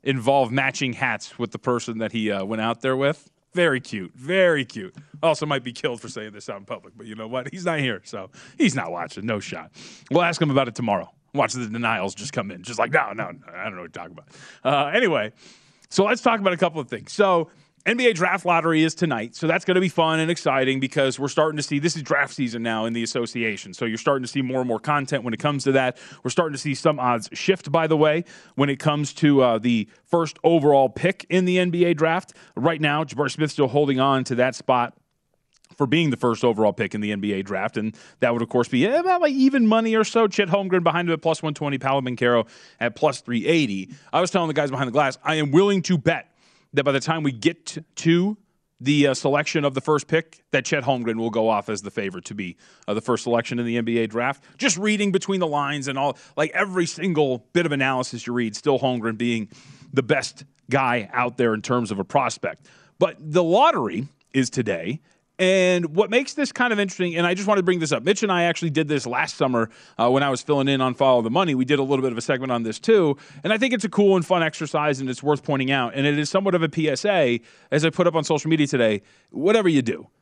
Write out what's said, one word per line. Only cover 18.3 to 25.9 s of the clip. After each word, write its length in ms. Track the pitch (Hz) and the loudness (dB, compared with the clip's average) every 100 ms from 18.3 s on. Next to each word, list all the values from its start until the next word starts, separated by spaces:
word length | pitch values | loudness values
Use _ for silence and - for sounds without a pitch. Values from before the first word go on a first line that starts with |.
| 185 175 | 0 2
lottery 380 | 170 165 160 | 2 4 2
is 100 | 160 | 2
tonight, 420 | - 170 120 113 - | 0 -2 -2 -6 -4
so 120 | 160 | -2
that's 160 | 170 | 0
gonna 160 | - 185 | 2 2
be 100 | 185 | 2
fun 300 | - 160 160 | 0 0 2
and 100 | 160 | 0
exciting 520 | 170 156 135 131 135 | -2 0 2 2 0
because 360 | 131 151 135 131 | -2 0 0 0
we're 120 | 139 | -4
starting 260 | - 156 151 | 0 0 0
to 80 | |
see, 160 | 139 147 | -4 -2
this 160 | 160 165 | -2 -4
is 80 | |
draft 300 | 135 143 139 | -2 -2 -2
season 280 | - 127 117 | -4 -6 -4
now 240 | 117 113 113 | -4 -2 -2
in 60 | |
the 120 | 117 | -4
association, 680 | 113 127 117 120 113 101 98 | -4 -4 -4 -4 -4 -6 -12
so 120 | 90 117 | -8 -6
you're 120 | 110 | -2
starting 240 | - 139 | 0 0
to 60 | 123 | 0
see 140 | 139 | -4
more 180 | 127 131 | -2 -2
and 80 | 127 | -2
more 120 | 110 | -4
content 440 | - 147 135 139 | 0 -2 0 -4
when 100 | 120 | -4
it 60 | 110 | -2
comes 240 | 147 143 | -2 0
to 80 | 139 | 2
that. 260 | 135 127 | 2 2